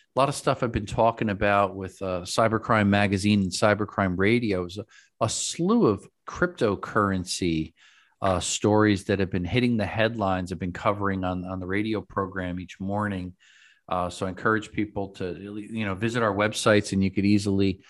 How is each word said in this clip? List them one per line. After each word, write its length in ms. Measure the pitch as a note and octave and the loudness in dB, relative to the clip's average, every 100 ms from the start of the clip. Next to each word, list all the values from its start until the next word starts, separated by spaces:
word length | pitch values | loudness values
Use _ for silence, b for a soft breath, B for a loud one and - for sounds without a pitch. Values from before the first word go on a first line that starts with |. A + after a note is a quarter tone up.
| b - | b 0
a 40 | |
lot 80 | C#3 | 0
of 60 | |
stuff 300 | C#3 - C3 | 0 -2 0
I've 80 | B2 | 0
been 160 | A2 G#2 | -2 -2
talking 420 | A#2+ A2+ - A2 | 2 2 2 -2
about 460 | F#2+ G#2 G2+ G2 F#2+ | 0 2 4 2 -2
with, 260 | F#2 - | -10 -8
uh, 200 | F#2+ F2+ | -6 -4
Cybercrime 640 | F2+ - A2+ G#2+ - A2+ G2+ | -4 2 2 2 2 4 6
Magazine 540 | G2+ G2+ G2 G2+ G#2 | 4 4 2 4 2
and 100 | F#2+ | 2
Cybercrime 640 | - A2 G#2 G#2 - F#2+ F2+ | 2 2 2 0 0 0 2
Radio. 480 | G2 A#2+ A#2 F#2 F2+ | 2 2 0 -2 -4
Is 140 | G2+ | -10
a, 60 | - b b - | -14 b b -4
a 80 | A2+ | -4
slew 560 | - - - F3 A#3 D3 | -2 -6 -2 2 4 4
of 220 | G2 - _ - | 2 -4 _ -10
cryptocurrency, 1500 | - F3+ - A2 F#2 - A2 G2+ F#2+ F2 - F2+ D#2+ D#2+ _ b b b b | -4 -2 0 0 0 -2 0 2 0 -4 -4 -2 -2 -4 _ b b b b
uh, 180 | G2 F2+ | 0 0
stories 640 | - - G#2+ G#2+ G#2+ G2 - | -2 0 2 4 4 2 0
that 140 | F#2+ | -2
have 100 | F#2 | 0
been 160 | F#2+ F2 | -2 -2
hitting 320 | A#2+ B2 A2+ | 0 0 0
the 80 | G2 | -2
headlines, 640 | A2+ A2+ A#2 F#2+ F#2 F2+ | 0 -2 0 -2 -2 -4
I've 60 | F2 | -6
been 140 | F#2 | -6
covering 500 | F2 A2+ G2+ G2 F#2+ | -4 -2 -2 -2 -2
on, 220 | F2+ F2+ F2+ | -2 -4 -6
on 140 | F#2 | -8
the 80 | F2+ | -4
radio 340 | G2 G#2+ G#2 | -4 -4 -6
program 580 | F2+ G#2 F#2+ F#2+ F2+ F2+ | -6 -6 -6 -6 -6 -8
each 200 | F2 - | -10 -10
morning. 540 | G2 G2+ G#2 F#2+ F2+ F2+ b b b b - | -6 -2 -2 -4 -8 -14 b b b b -6
Uh, 220 | F2+ F2+ | -4 -4
so 160 | - F#2+ | -4 -6
I 40 | |
encourage 420 | F2+ A#2 A2 - | -2 0 0 -2
people 380 | - G2+ G#2 G2 | -6 -6 -6 -10
to, 560 | - F#2 F2 G2+ G#2+ G#2 | -8 -8 -8 -10 -12 -10
you 140 | A2 G#2 | -6 -4
know, 100 | F#2 | -2
visit 260 | A2+ A#2+ | -2 0
our 120 | A2 | 0
websites, 580 | G2+ G#2+ - A2+ G#2 G#2 | 2 0 2 4 4 4
and 120 | G2 | 2
you 80 | F#2+ | 0
could 140 | G2+ G2+ | 2 2
easily 560 | G#2 G2+ G2 G2 F#2 | 4 2 2 0 -2